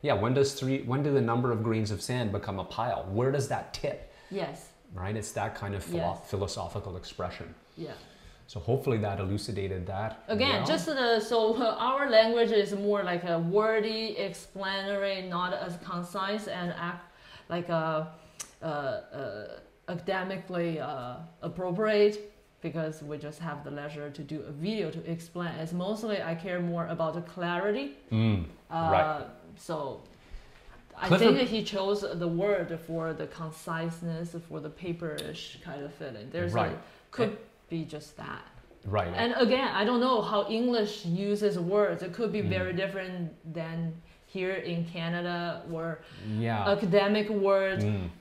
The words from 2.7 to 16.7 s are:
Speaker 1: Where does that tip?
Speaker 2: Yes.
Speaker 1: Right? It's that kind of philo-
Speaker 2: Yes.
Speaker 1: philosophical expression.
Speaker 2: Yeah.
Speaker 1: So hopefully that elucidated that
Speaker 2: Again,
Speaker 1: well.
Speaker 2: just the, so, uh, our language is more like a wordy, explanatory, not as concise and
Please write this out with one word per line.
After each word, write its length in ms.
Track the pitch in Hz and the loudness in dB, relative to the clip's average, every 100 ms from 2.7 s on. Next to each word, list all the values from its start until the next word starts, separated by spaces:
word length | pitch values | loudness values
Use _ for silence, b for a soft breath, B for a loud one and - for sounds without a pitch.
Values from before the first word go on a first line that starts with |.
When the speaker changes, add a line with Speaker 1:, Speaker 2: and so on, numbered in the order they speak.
| - 120 101 95 | -2 -2 -2 -2
Speaker 1:
Where 180 | 101 131 | 2 2
does 160 | 139 120 | 2 0
that 240 | 110 - | -2 -4
tip? 380 | - 143 - - B B | -6 -4 -6 -12 B B
Speaker 2:
Yes. 400 | 196 - - - - - | -6 -6 -8 -18 -20 -14
Speaker 1:
Right? 220 | 92 92 110 | -8 -4 -4
It's 140 | 104 | -4
that 220 | - 107 | -4 -4
kind 200 | - 101 98 | -4 -4 -4
of 60 | |
philo- 340 | 120 170 87 92 | -2 -2 0 -2
Speaker 2:
Yes. 100 | - | -4
Speaker 1:
philosophical 680 | 98 95 - 90 104 98 90 | -2 -2 -4 -6 -6 -8 -10
expression. 580 | - - 87 - - - - - | -10 -6 -6 -6 -14 -14 -20 -12
Speaker 2:
Yeah. 160 | 165 - B B B B - | -12 -12 B B B B -12
Speaker 1:
So 100 | 104 | -6
hopefully 400 | 101 131 139 113 | 0 2 4 2
that 220 | 104 98 | 2 0
elucidated 680 | 95 101 - 92 98 92 90 | 0 -2 -2 -4 -2 -4 -4
that 380 | 95 110 - - | -2 -4 -6 -2
Speaker 2:
Again, 300 | 214 269 226 | 2 2 2
Speaker 1:
well. 100 | 262 | 2
Speaker 2:
just 200 | 320 - | 2 2
the, 340 | 269 240 226 | 2 4 4
so, 340 | 208 226 220 | 4 4 4
uh, 220 | 226 233 - | 4 2 2
our 320 | 233 269 277 | 2 2 8
language 400 | 220 226 233 226 | 8 8 6 6
is 240 | 214 196 | 6 4
more 280 | 196 208 202 | 0 2 2
like 180 | 185 175 | 2 0
a 140 | 175 170 | 2 2
wordy, 800 | 170 202 220 220 220 220 220 - | 4 4 6 4 2 -2 -2 -2
explanatory, 1040 | 190 - - 190 190 196 196 202 196 190 | -4 -6 -14 -6 -2 -2 0 0 0 -2
not 320 | 185 175 180 | -2 -2 0
as 240 | 196 185 170 | -2 -4 -8
concise 640 | - 175 175 202 190 214 208 | -6 -6 -4 -2 -2 -2 -4
and 240 | 180 175 | -4 -4